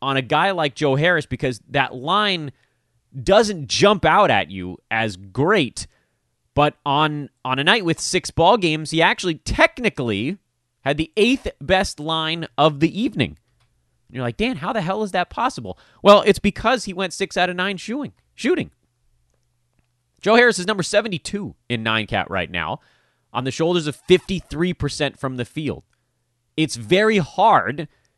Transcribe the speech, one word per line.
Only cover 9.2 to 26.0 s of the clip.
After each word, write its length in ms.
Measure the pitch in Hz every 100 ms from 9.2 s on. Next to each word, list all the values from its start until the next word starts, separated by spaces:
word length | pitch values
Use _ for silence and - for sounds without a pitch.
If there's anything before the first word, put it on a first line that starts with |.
| 180 156
technically 1000 | - - 330 - 226 - 120 98 131 202 _ _ _ _
had 160 | 139 147
the 160 | 160 214
eighth 320 | 233 269 196 -
best 400 | 143 190 190 -
line 460 | 151 160 160 165 160 -
of 220 | 156 139
the 200 | 165 185
evening. 380 | 254 185 87 73 _ _ _ _ _ _ _
And 80 | 131
you're 80 |
like, 120 | 120 113
"Dan, 200 | 233 170
how 160 | 180
the 100 | 226
hell 200 | 165 214
is 100 | 208
that 180 | 185 175
possible?" 480 | - 240 - 98 - _ _
Well, 200 | 202 202 165
it's 120 | -
because 460 | 202 - 220 254
he 80 | 202
went 200 | 175 185
six 240 | - 190 190
out 120 | 180
of 80 | 180
nine 200 | 196 190
shooting, 340 | - 277 262 - _
shooting. 380 | - 240 359 73 _ _ _ _ _ _ _ _ _ _ _ _ _ _ _
Joe 140 | 196
Harris 240 | 233 247 180
is 80 | 180
number 160 | 202
seventy-two 720 | - 202 214 175 - 208 143 - -
in 140 | 120
nine 240 | 110 110 104
cat 240 | 104 -
right 200 | 95 82
now, 300 | 87 80 139 _ _ _ _ _
on 120 | 117
the 60 | 131
shoulders 360 | - 165 175 151
of 100 | -
fifty-three 800 | - 180 - 185 - 147 180
percent 440 | - 147 - 139 -
from 180 | 135 127
the 80 |
field. 400 | 117 160 143 - - _